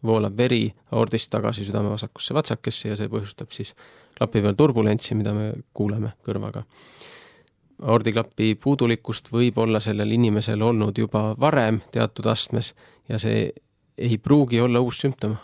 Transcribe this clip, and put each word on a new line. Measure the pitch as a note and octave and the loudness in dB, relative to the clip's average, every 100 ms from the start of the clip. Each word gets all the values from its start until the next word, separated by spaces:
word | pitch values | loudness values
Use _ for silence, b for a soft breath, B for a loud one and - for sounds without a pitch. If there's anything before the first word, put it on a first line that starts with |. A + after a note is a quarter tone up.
voolab | A2+ A2 G#2 G2+ | 0 2 2 0
veri | B2+ B2 G#2+ - _ | 2 2 0 -4 _
aordist | A#2 A2+ A#2 - | 0 0 0 -2
tagasi | A2+ G#2+ A2+ G2+ | -2 -2 -4 -4
südame | G#2+ G#2 | -2 -2
vasakusse | G#2+ - - - | -4 -8 -10 -4
vatsakesse | C#3 D3 A#2 - - A2 | -4 -2 -4 -4 -6 -4
ja | G#2 | -6
see | G#2 | -4
põhjustab | A2 G2+ - - | -6 -8 -12 -14
siis | - G#2 - b b b - | -12 -14 -14 b b b -4
klapi | A#2 A2 | -2 2
peal | G#2 | 2
turbulentsi, | G2+ D3+ A#2 G#2+ G#2+ - A2 | 4 4 4 2 2 0 -2
mida | G#2 | -2
me | G#2+ G#2+ G#2+ - | -2 -4 -6 -10
kuuleme | - G3+ G#2+ A2 - | -4 -2 -2 -4 -8
kõrvaga. | - G#2+ G#2+ G#2+ G#2+ B B B B B B B B _ _ - | -8 -6 -6 -10 -14 B B B B B B B B _ _ -8
Aordiklapi | A2 A2+ A2 A2 A2+ - A2 | 0 2 2 -2 -4 -2 0
puudulikkust | G#2+ C#3 C#3 A#2+ A2+ - G#2+ - | 0 0 2 2 0 -4 -10 -4
võib | A2+ B2 A2+ | 0 2 2
olla | A2+ G#2+ | 2 2
sellel | G#2+ G#2 G#2 | 0 -2 0
inimesel | A#2 A#2 G#2 A2 G#2 | 2 4 2 0 0
olnud | A2+ A2+ G#2+ G2+ | 2 2 0 0
juba | A2 G#2+ G#2+ A2 | -2 0 -2 2
varem | C#3+ D3 A2 A2 - | 2 4 2 0 -2
teatud | A#2 A2 - A2 | -2 -2 -2 -2
astmes | A2 - A#2 - b b b - | -2 -2 -4 -4 b b b -8
ja | A2+ | -4
see | A2+ A2 G#2 - - _ _ - | -2 0 -2 -6 -18 _ _ -6
ei | A#2+ A2 | -2 -2
pruugi | - D3 C3 A#2+ | 4 4 4 2
olla | B2 A#2+ | 2 2
uus | B2 - | 0 -2
sümptom, | C#3 C3+ G#2+ G#2+ | -4 -2 -4 -4